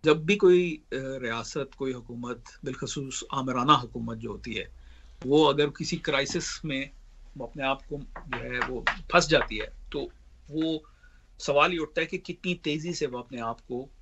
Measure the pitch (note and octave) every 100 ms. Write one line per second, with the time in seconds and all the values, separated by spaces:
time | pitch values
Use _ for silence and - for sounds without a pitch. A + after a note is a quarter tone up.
0 | D#3+ D#3 D#3 G3+ G3 F3+ F3 D3+ _ C3
1 | C3+ C3+ B2 A#2 A#2+ D#3 C#3 - C3+ B2
2 | A2+ A#2+ A#2+ B2 - - - B2+ C3 -
3 | C3+ - - C#3 C3 B2+ C3 C#3+ B2 B2
4 | A#2 A2+ A2+ G2 - G#2 - - - -
5 | - - B2+ D3 D3+ C#3+ D3 D3 D#3 E3
6 | - C#3 C#3 E3+ - - D#3 C3+ C#3 -
7 | - - - D3 A#2 D3+ C3+ C3+ - C#3+
8 | - - - A#2+ B2 B2 B2 B2+ - -
9 | - - D3 D3+ - G#2+ G#2+ - - -
10 | - - - - - D3 D#3+ D#3+ - -
11 | - - - - - C#3+ D#3+ E3+ D3+ -
12 | D#3+ F#3+ - E3 F3+ F3 D#3 D3+ D#3+ E3+
13 | C#3+ B2 - B2 A#2 A#2 - B2 C#3 -